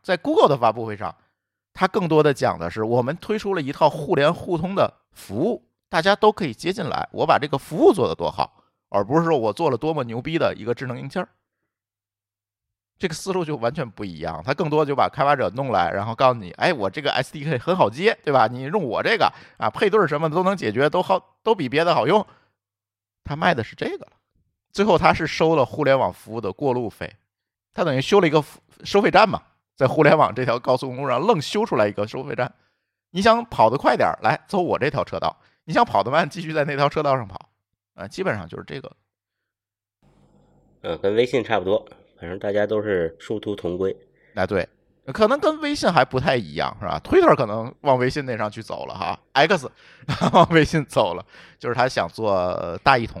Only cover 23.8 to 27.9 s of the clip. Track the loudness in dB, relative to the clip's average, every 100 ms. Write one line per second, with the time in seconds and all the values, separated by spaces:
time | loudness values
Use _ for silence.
23.8 | -8 -8 -12 _ _ _ _ _ _ 0
24.8 | 4 4 4 2 -2 0 2 4 2 0
25.8 | 2 4 2 -4 -12 -8 -8 -4 -2 -2
26.8 | -4 -8 -14 -16 _ _ _ _ _ -4
27.8 | 0